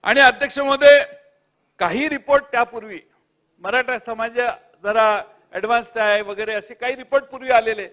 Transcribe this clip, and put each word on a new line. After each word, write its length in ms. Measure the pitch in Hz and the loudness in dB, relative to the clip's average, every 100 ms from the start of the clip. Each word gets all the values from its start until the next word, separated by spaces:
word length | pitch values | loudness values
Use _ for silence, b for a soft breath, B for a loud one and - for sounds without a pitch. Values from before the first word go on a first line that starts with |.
आणि 160 | - 254 | 0 4
अध्यक्ष 400 | 262 247 277 277 | 4 4 -6 -4
महोदय, 440 | 277 269 285 285 277 - _ _ _ _ _ _ | -2 6 8 8 4 -12 _ _ _ _ _ _
काही 300 | 175 196 302 | -4 -2 -4
रिपोर्ट 340 | 285 - 285 | -6 0 0
त्यापूर्वी, 560 | 277 240 240 233 220 175 _ _ _ _ _ _ | 2 -2 -2 -6 -16 -20 _ _ _ _ _ _
मराठा 400 | 180 240 247 247 | -4 -2 -2 -6
समाज 400 | - 220 226 240 247 - _ _ | -8 -8 -6 -4 -4 -6 _ _
जरा 400 | 202 220 220 208 - _ _ | -2 2 2 0 -6 _ _
ॲडव्हान्स्ड 440 | 185 208 233 226 226 | -10 -2 -2 -2 -4
आहे 240 | 214 208 | 0 0
वगैरे 320 | 202 202 220 | -2 -8 -8
असे 200 | 214 208 | -8 -10
काही 220 | 233 247 262 | -10 -8 -8
रिपोर्ट 280 | 254 277 | -2 -4
पूर्वी 260 | 277 262 262 | -4 -16 -2
आलेले 380 | 247 220 214 185 | 0 0 -8 -12